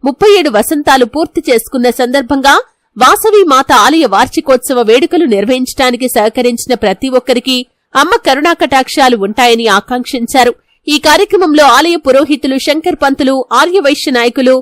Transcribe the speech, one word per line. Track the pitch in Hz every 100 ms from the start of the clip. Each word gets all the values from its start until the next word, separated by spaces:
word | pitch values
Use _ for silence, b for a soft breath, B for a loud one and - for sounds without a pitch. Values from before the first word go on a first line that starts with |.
| 254
ముప్పై | 262 427 403
ఏడు | 302 208
వసంతాలు | 214 302 294 269 240
పూర్తి | 294 330 - 311
చేసుకున్న | 233 - 269 240 233
సందర్భంగా | 247 269 254 285 269 311 508 _ _ -
వాసవి | 254 370 440 415 370
మాత | 269 269 254
ఆలయ | 214 320 269
వార్షికోత్సవ | 196 254 - - 262 - 254 220
వేడుకలు | 233 330 349 320
నిర్వహించడానికి | 202 208 262 254 - 254 247 254 240
సహకరించిన | 214 220 247 240 - 240
ప్రతి | 214 233 269 254
ఒక్కరికి | 254 247 247 254 247 _ _
అమ్మ | 254 311 453 -
కరుణాకటాక్షాలు | 269 311 339 311 269 262 - 262 240 196
ఉంటాయని | 214 240 233 226 196
ఆకాంక్షించారు. | - 247 247 262 233 269 240 233 _ _ -
ఈ | 294 311
కార్యక్రమంలో | 311 392 370 349 302 285 247
ఆలయ | 311 339 277
పురోహితులు | 262 285 285 277 269 -
శంకర్ | 302 311 -
పంతులు, | 277 277 269 269 247 240
ఆర్యవైశ్య | 320 359 285 285 - 254
నాయకులు | 240 240 254 262